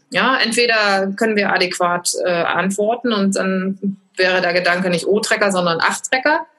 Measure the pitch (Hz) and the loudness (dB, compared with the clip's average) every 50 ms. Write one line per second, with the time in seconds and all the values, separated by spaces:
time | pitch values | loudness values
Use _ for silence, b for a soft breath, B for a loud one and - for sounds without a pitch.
0 | b _ - 175 208 247 269 - 208 226 226 233 240 240 226 220 208 202 196 190 | b _ -2 0 2 2 2 2 0 0 2 2 2 2 2 2 2 2 2 2
1 | 190 196 196 - 233 220 214 208 196 - 180 180 185 180 - - 180 175 175 175 | 0 -2 -2 0 0 0 2 0 0 0 0 0 0 -2 -2 -2 -2 0 0 -2
2 | 175 - - - - 185 175 170 170 - - 165 170 190 196 208 208 214 240 247 | -2 -4 -4 -2 -2 0 0 0 0 0 -2 -2 -2 -2 -2 0 0 0 -2 -2
3 | - 247 220 202 196 196 190 190 190 190 190 190 185 190 190 - - 196 196 - | -2 -2 0 0 0 0 0 0 0 -2 -2 -2 -2 -4 -4 -4 -4 -6 -6 -6
4 | _ _ _ - 185 185 180 180 180 175 170 180 175 175 175 180 190 180 175 165 | _ _ _ 0 0 2 2 0 0 0 0 0 2 2 0 0 0 0 0 0
5 | - - 196 208 - - 220 202 208 196 190 185 175 175 165 160 - 196 208 - | 0 0 0 0 0 0 0 0 0 0 0 0 0 0 0 0 0 0 -2 -2
6 | - - - 254 262 294 302 339 508 b b | -4 -4 -2 0 2 2 0 0 -2 b b